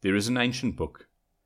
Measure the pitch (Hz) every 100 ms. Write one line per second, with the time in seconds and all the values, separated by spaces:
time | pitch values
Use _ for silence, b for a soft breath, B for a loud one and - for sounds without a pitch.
0 | 98 101 104 127 123 123 120 90 82 -
1 | - _ _ _